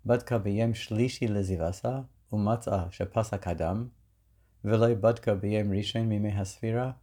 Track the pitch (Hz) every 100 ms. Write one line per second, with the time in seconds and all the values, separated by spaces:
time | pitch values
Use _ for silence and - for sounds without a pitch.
0 | 117 120 - 120 101 101 117 113 - 110
1 | 127 - 117 104 92 90 82 95 120 131
2 | 131 _ _ 107 104 113 - 98 87 -
3 | 98 113 110 98 90 82 82 101 123 _
4 | _ _ _ _ _ _ 104 107 113 113
5 | 113 113 - 98 104 107 104 98 98 113
6 | 113 104 104 101 95 - 110 117 127 127